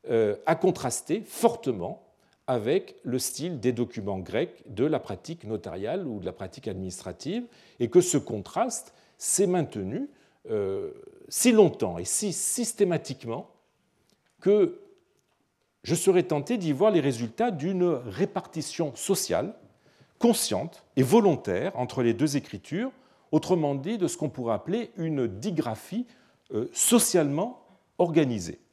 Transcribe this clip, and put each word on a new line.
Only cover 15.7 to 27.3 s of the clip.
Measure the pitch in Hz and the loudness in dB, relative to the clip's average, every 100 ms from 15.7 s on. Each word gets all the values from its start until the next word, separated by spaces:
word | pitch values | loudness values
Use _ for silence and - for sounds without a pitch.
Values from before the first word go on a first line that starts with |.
| _ | _
je | - | -2
serais | 165 - 180 | 2 4 4
tenté | 175 151 139 240 | 4 -2 -2 -2
d'y | 165 | 0
voir | 135 208 | 2 4
les | 180 | 4
résultats | 139 117 117 - 240 | 2 0 -6 -2 -2
d'une | 170 156 185 | 0 -2 0
répartition | 175 143 120 95 196 190 - 165 143 - 156 - | 2 0 -4 -4 -4 -4 -8 -10 -8 -4 -4 -4
sociale, | - 196 - 82 190 - - _ _ _ _ _ | -2 -2 0 -2 -2 -8 -20 _ _ _ _ _
consciente | 233 220 - 98 156 - _ - | 2 4 0 -2 -4 -10 _ 0
et | |
volontaire | 123 220 202 139 - 92 156 156 | 6 8 6 2 0 -2 -2 -4
entre | 123 - | -4 0
les | 117 113 | 2 2
deux | 151 139 | 0 0
écritures, | - 101 - 170 262 - _ _ _ | -6 -14 -8 -6 -6 -8 _ _ _
autrement | 156 151 180 147 139 | -2 2 2 2 -2
dit | 143 226 | -4 -2
de | 175 | -2
ce | - | -2
qu'on | 151 | -6
pourrait | - 117 107 | -4 -2 -2
appeler | - 214 - - | 0 -4 -4 -6
une | 160 147 117 | -2 0 -2
digraphie, | 98 170 165 120 107 - 208 247 _ _ _ _ | -2 -4 -2 -2 -4 -6 -8 -8 _ _ _ _
euh, | 107 123 | -4 -4
socialement | - - 233 - 180 147 | -2 4 6 6 2 2